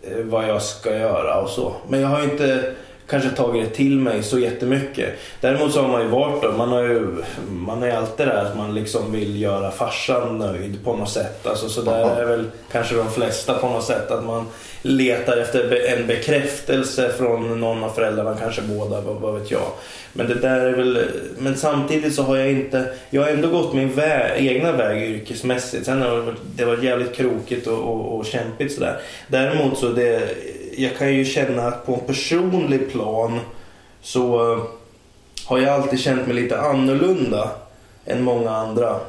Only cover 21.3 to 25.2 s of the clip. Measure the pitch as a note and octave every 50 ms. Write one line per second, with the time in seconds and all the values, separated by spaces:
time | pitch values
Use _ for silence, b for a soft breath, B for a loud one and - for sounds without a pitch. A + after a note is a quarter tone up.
21.3 | - - C3 C3+ C3 - - D3+ D3 C#3+ C3+ - D#3 D#3 D3+ D3+ C#3+ - C3+ C3
22.3 | C3+ C3+ C3+ C3+ C#3 C3+ - - - C3 B2+ B2+ B B B B - C#3 D3 D3+
23.3 | D3+ C#3+ D#3 E3+ - B2+ - - B2 C3+ C3+ C3 C3 C3+ D3+ D#3 D3+ C3+ A#2+ -
24.3 | - - C3+ C3 B2+ B2+ D#3+ E3+ D#3 B2+ A2+ G#2 G#2 A2 A2+ A2+ A2 G#2+